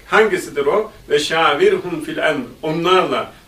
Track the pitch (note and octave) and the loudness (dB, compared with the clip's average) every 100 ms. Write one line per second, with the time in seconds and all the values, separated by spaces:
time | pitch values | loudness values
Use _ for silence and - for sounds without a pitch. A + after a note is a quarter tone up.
0 | - G3+ A3 F3+ - C#3+ C#3+ G3 G#3+ - | 0 2 2 0 -4 -2 0 0 -2 -10
1 | - D3 D3 D#3+ D#3 C#3+ G3 F#3+ F3 D#3+ | -2 -2 0 0 2 4 2 2 -2 -6
2 | D3+ D#3 D#3+ D3 A#2 - D#3 E3 E3+ F#3 | -6 -2 -2 -2 -6 -8 -6 -2 2 2
3 | D#3 B2+ - - | 2 -2 -6 -14